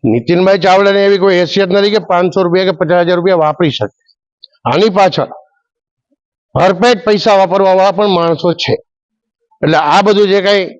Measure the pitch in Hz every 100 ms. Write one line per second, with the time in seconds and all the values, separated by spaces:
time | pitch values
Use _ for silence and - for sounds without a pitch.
0 | 120 117 117 175 185 196 180 190 202 196
1 | 196 202 196 180 175 196 196 196 208 208
2 | 170 175 180 190 175 180 190 165 170 175
3 | 175 180 175 180 151 151 165 120 104 _
4 | _ _ _ _ - _ - 139 220 190
5 | 190 - 131 - _ _ _ _ _ _
6 | _ _ _ _ _ 131 180 180 233 226
7 | - 208 226 196 190 190 190 185 190 185
8 | 208 180 170 160 175 165 - - _ _
9 | _ _ _ _ _ _ 143 156 147 175
10 | 202 202 202 196 190 202 180